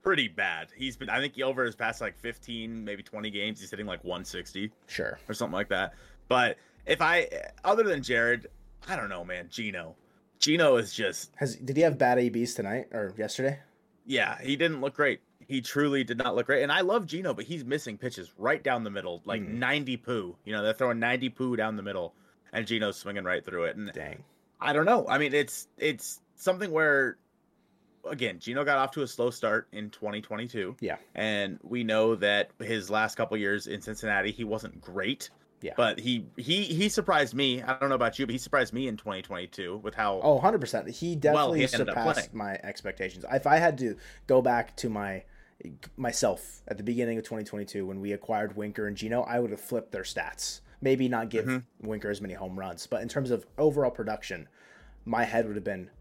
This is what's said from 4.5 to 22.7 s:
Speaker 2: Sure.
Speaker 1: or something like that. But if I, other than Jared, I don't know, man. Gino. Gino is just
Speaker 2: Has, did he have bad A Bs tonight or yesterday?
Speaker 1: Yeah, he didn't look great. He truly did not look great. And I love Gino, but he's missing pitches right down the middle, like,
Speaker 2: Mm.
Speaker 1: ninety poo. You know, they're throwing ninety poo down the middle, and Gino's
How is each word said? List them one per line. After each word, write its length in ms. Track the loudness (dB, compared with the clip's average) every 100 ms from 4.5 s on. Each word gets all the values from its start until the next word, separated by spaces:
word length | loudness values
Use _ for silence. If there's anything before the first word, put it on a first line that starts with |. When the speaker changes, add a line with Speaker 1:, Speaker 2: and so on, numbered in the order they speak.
| -8 -8 _ -10
Speaker 2:
Sure. 320 | -4 -4 -6 -10
Speaker 1:
or 60 |
something 200 | -6 -4
like 160 | -2 0
that. 240 | 0 -2 -6 -20 -20 2
But 300 | 4 4 0 _ _
if 160 | -2 2
I, 280 | 4 4 2 -6 -10 -4
other 200 | 2 4
than 180 | 4 2
Jared, 460 | 2 2 4 2 -2 -20 -20 -18 -6
I 100 | -4
don't 120 | -4
know, 160 | -6
man. 240 | -6 -8 -8
Gino. 460 | -8 -6 -6 -10 -16 _ _ _ _
Gino 380 | 4 8 8 8
is 160 | 4
just 380 | 0 0 -2 -10 -4
Speaker 2:
Has, 200 | -4 -4
did 180 | -2
he 80 | 4
have 120 | 6 6
bad 220 | 6 6
A 100 | 4
Bs 260 | 2 -2
tonight 340 | -2 -2 -4 -4
or 220 | -6 -4 -4
yesterday? 440 | -6 0 -2 -2 -12 _ _ _
Speaker 1:
Yeah, 340 | -2 0 0 -2
he 140 | -4 2
didn't 260 | 2 2
look 120 | -4
great. 260 | 2 2 2 _ _ -6
He 140 | -4
truly 440 | -2 2 2 2
did 140 | 0 -2
not 160 | 0 0
look 100 | 2
great. 160 | 2
And 100 | 4
I 80 | 2
love 260 | 2 0 0
Gino, 260 | -4 -4
but 100 | -4
he's 200 | -6 -8
missing 320 | -4 -4 -4 -8
pitches 340 | -8 -8 -14 -4
right 240 | 0 0
down 220 | 0 -2
the 60 | -2
middle, 320 | -6 -6 -8
like, 180 | -4 -4
Speaker 2:
Mm. 120 | -4
Speaker 1:
ninety 420 | -2 0 0 -2 -6
poo. 400 | -2 -4 -4 -10
You 80 | -6
know, 100 | -2
they're 100 | 0
throwing 240 | 2 0 2
ninety 300 | 0 0 -2
poo 260 | -4 -2 0
down 200 | 0 -2
the 60 |
middle, 320 | -6 -6 -6 _ _ _ -8
and 140 | -6
Gino's 300 | -2